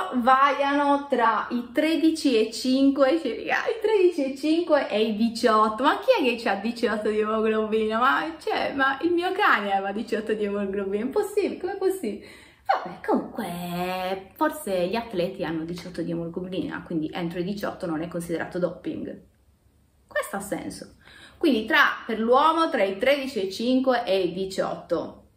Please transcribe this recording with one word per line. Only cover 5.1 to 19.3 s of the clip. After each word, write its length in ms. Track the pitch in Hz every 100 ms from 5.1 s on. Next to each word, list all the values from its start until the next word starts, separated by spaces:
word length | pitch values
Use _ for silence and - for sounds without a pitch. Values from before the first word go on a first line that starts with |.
| 208
diciotto. 680 | 233 - 240 214 220 -
Ma 160 | 277 392
chi 200 | - 480
è 80 | 262
che 140 | 233
c'ha 140 | 240 196
diciotto 540 | 208 240 220 214 214
di 100 | 214
emoglobina? 800 | 214 220 220 220 214 220 214 220
Ma, 360 | 254 285 311 330
cioè, 340 | - 392 -
ma 240 | 277 269 277
il 100 | 339
mio 180 | 349 349
cane 380 | 381 392 233 202
aveva 200 | 196 196
diciotto 420 | 202 226 208 202
di 120 | 214 208
emoglobina, 600 | 202 202 196 196 202 240
è 20 |
possibile? 520 | 427 381 - 330 -
Com'è 180 | 359 392
possibile? 480 | 381 - 214 208 - - - _ -
Vabbè, 260 | - - - -
comunque, 1300 | 320 - - 190 175 175 175 180 185 185 190 190 -
forse 520 | - - - 185 175
gli 80 | -
atleti 480 | - 180 180 -
hanno 220 | 160 165 165
diciotto 360 | 175 180 175
di 100 | 170
emoglobina, 720 | 170 170 170 180 185 - 170 175
quindi 240 | 170 156
entro 280 | - 170 180
i 40 |
diciotto 420 | 175 202 - - 185
non 160 | 156
è 60 | 170
considerato 520 | 175 170 160 - 180
doping. 680 | 175 - - - - - -